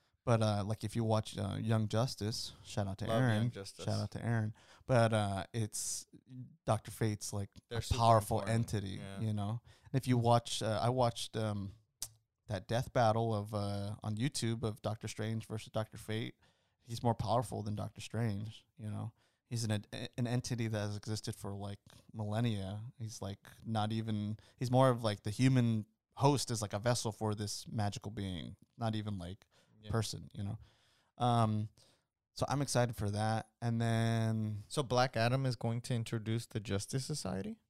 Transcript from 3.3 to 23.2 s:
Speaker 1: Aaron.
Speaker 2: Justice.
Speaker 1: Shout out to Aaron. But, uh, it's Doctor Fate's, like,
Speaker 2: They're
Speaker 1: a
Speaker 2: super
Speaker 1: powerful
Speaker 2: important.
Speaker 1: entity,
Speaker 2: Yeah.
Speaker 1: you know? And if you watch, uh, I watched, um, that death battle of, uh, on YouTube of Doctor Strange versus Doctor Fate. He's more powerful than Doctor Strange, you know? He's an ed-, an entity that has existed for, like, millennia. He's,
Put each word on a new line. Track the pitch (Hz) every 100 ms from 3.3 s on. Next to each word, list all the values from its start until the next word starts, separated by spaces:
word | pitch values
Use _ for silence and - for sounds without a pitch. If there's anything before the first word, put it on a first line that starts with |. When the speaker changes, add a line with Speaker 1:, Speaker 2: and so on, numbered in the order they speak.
Speaker 1:
Aaron. | 107 120
Speaker 2:
Justice. | 104 98 -
Speaker 1:
Shout | - 104
out | 107
to | -
Aaron. | 113 113 107 - - - -
But, | 123 113
uh, | 110 101 98 -
it's | 120 107 - - - - - - 127 123 -
Doctor | - 110 -
Fate's, | - 113 104 -
like, | 104 98 - -
Speaker 2:
They're | 117
Speaker 1:
a |
Speaker 2:
super | - 123
Speaker 1:
powerful | 117 113 107 110
Speaker 2:
important. | - 117 117
Speaker 1:
entity, | 107 98 101
Speaker 2:
Yeah. | 98 98
Speaker 1:
you | 110
know? | 104 101 117 - - -
And |
if | 135 131
you | 123
watch, | 117 117 - -
uh, | 110 104
I | 120
watched, | 127 120 - - -
um, | 110 101 98 - _ - - _ _ _ -
that | 95 -
death | 113 127
battle | 131 113 113 113
of, | 104 104
uh, | 107 101 101 101 110
on | 107 107
YouTube | 131 - 117 113
of | 117 107
Doctor | 104 110 110
Strange | - 107 113 -
versus | 110 -
Doctor | 110 110 113
Fate. | - 110 123 - _ _ _ _
He's | - 117
more | 120
powerful | 113 95 117 123 107
than | 107 104
Doctor | 104 -
Strange, | - 107 117 101 110 - _ -
you | 107
know? | 104 110 - _ _ -
He's | 117
an | 113
ed-, | 104 - 107 - -
an | 117
entity | 123 - 117 113
that | 107
has | 104 104
existed | - 107 - -
for, | 98
like, | 98 101 101 - - -
millennia. | 110 104 107 120 101 95 104 117 -
He's, | 107 -